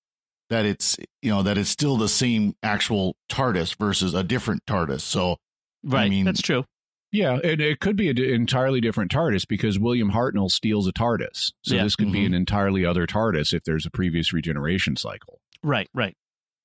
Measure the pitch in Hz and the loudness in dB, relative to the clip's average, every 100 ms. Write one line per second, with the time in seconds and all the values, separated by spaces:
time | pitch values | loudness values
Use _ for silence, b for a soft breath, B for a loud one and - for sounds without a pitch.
0 | _ _ _ _ _ 113 104 95 - - | _ _ _ _ _ 0 2 0 -2 -4
1 | - _ 101 101 98 101 95 - 147 127 | -8 _ 0 2 2 2 0 0 0 2
2 | 107 - 127 113 104 - 110 104 - 107 | 2 2 2 2 0 -2 -2 -2 0 0
3 | 92 - _ - 131 98 120 - 104 95 | 0 -4 _ -2 0 0 -2 -2 -2 0
4 | 92 85 90 123 113 101 - 101 80 69 | 0 -2 -2 -2 -2 -4 -2 -2 -2 -4
5 | - - 90 85 _ _ _ _ - 131 | -4 -2 0 -2 _ _ _ _ -2 0
6 | - 196 190 - - 135 127 _ _ _ | 2 2 2 0 0 -2 -2 _ _ _
7 | _ 208 170 127 170 156 151 156 190 208 | _ 0 0 0 0 0 0 0 0 0
8 | 190 127 131 120 117 127 131 135 117 110 | 0 2 2 2 2 2 2 2 0 0
9 | 92 135 165 98 - 104 113 98 113 123 | -2 0 2 0 -2 -2 0 0 0 2
10 | 104 98 127 101 95 - 110 107 95 - | 2 0 0 0 0 0 0 0 0 0
11 | 117 113 - - - - - 123 104 - | 0 0 -4 -4 -6 -6 -2 0 0 0
12 | 104 101 98 90 92 104 98 95 87 87 | 0 2 2 0 0 2 2 2 2 0
13 | 85 104 113 82 73 87 - 80 80 - | 0 0 0 0 0 -2 -2 -4 -4 -2
14 | 90 82 80 85 82 73 73 92 - - | 0 0 0 -2 -2 -2 -2 0 -2 -4
15 | - 50 - - _ _ 151 123 95 135 | -6 -10 -16 -20 _ _ -2 -2 -2 -4
16 | 101 - _ _ _ _ | -4 -4 _ _ _ _